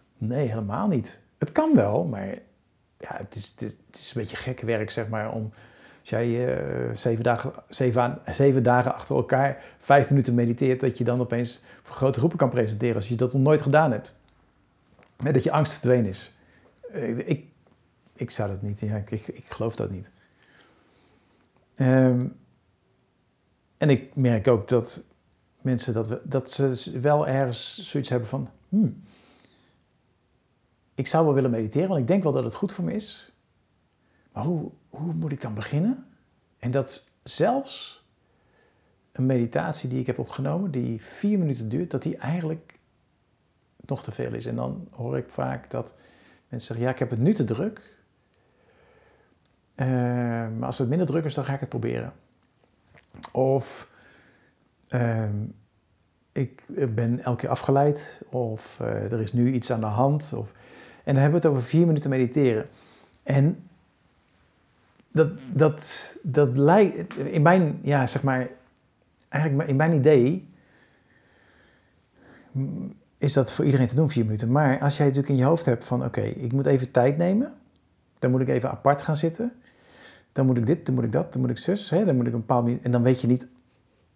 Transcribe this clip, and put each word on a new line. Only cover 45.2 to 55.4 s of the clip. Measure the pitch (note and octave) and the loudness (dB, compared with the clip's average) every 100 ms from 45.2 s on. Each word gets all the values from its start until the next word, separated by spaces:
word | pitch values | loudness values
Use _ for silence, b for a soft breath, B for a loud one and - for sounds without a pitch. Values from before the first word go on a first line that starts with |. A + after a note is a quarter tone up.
| B2+ | -6
vaak | - C3 C3 - | -6 -6 -6 -8
dat | A#2+ A#2 _ b b b b b | -10 -10 _ b b b b b
mensen | A#2 - | -12 -10
zeggen, | A#2 B2 | -4 -4
"Ja, | |
ik | B2+ | -2
heb | B2 | -4
het | A#2+ | 0
nu | C#3+ | 2
te | G#3+ | 2
druk. | A#2 A2+ G#3 - - _ _ _ _ b b b b b b b b b b b _ _ _ | 0 -2 -4 -8 -20 _ _ _ _ b b b b b b b b b b b _ _ _
Eh, | - B2+ B2+ B2 B2 A#2+ A#2 A2+ A2+ | -4 0 2 0 0 -2 -4 -4 -6
maar | C3 | -6
als | B2+ | -2
het | A#2+ | 0
minder | D#3+ E3+ | 0 0
druk | D#3+ | -2
is, | D3+ | -2
dan | C#3 | -4
ga | C3 | -4
ik | C#3 | -4
het | B2 | -6
proberen." | A#2 A#2+ A#2+ A#2+ - _ _ _ _ _ _ _ _ _ - - | -6 -4 -4 -8 -14 _ _ _ _ _ _ _ _ _ -20 -8
Of, | B2 C3 C3+ B2+ - - b b b b b b b _ _ - | -2 2 0 -2 -12 -16 b b b b b b b _ _ -8
ehm, | B2 A#2 A2 G#2+ G#2 | -4 -2 -2 -2 -4